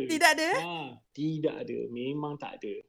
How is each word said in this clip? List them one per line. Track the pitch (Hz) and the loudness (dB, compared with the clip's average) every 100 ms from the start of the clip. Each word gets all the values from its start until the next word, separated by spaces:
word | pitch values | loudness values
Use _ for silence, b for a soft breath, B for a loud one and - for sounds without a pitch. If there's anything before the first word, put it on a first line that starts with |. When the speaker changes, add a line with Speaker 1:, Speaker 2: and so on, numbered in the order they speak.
| 131 | 2
Speaker 1:
Tidak | 320 330 | 6 6
ada, | 311 320 | 6 4
eh? | 494 | 2
Speaker 2:
Ha, | 349 - 277 120 _ | 0 -6 -8 -12 _
tidak | 139 151 156 151 - | -4 -2 0 0 -2
ada. | 120 120 117 | -4 -4 -4
Memang | 120 131 147 147 143 | -4 -4 -4 -4 -6
tak | - - | -10 -10
ada. | 104 101 | -8 -8